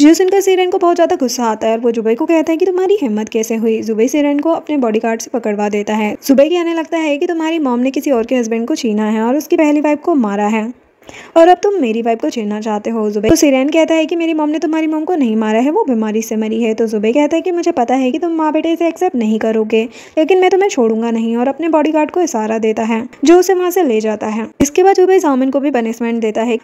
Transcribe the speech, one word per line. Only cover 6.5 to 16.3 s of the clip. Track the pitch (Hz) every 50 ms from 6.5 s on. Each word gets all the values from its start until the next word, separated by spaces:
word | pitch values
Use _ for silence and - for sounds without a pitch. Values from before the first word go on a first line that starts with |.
| 359 349 339 339 330
लगता | 330 311 - 339 330
है | 320 302 285 285
कि | 359
तुम्हारी | 349 349 330 320 320 330 330
मॉम | 302 262 240 240
ने | 247 269
किसी | 269 302 - 302 277
और | 233 220
के | 233 262
हस्बैंड | 254 233 220 226 226 233 247
को | 311
छीना | 302 - 226 208 208 214 214
है | 220 220 220
और | 233 254
उसकी | 302 302 - 349
पहली | 330 320 294 294 302
wife | 285 302 302 294
को | - 349 339
मारा | 285 226 254 202 208 208 208
है | 220 220 214 233 254 _ _ _ _ _ _ - - - - - -
और | 330 330 349
अब | 359
तुम | 349 370 403 403
मेरी | 370 277 226 220 233 226
vibe | 240 233 233
को | - 311
छीनना | - 240 214 208 208 214
चाहते | 214 226 208 208 208 226
हो। | 233 226 214 214
जुबई, | 208 214 202 214
तो | 330
सीरेन | 320 330 285 262 262 269 294
कहता | 311 330 311 320 320
है | 320 320
कि | 311 349
मेरी | 339 339 330 330
मॉम | 311 302 294
ने | 302 320
तुम्हारी | 320 311 311 320 320
मॉम | 311 311 311 311
को | 339 370
नहीं | 330 269 226 220
मारा | 220 220 214 214 220
है, | 254 285
वो | 311 440 440
बीमारी | 285 240 220 220 214 208 220 220
से | -